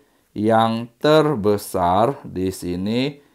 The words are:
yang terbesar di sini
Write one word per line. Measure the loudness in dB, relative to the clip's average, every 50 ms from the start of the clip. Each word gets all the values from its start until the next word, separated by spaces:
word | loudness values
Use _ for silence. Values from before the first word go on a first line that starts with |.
| _ _ _ _ _ _ -8
yang | -2 0 2 4 4 2 2 0 -4 -8 -10 _ _
terbesar | 0 4 4 4 4 2 0 0 0 0 0 0 -2 -4 -2 0 2 2 2 2 2 0 0 -4
di | -10 -12 -8 -4 -4 -4 -4
sini | -6 -6 -6 -6 -4 -4 -2 -2 -2 -2 -4 -6 -10 _ _ _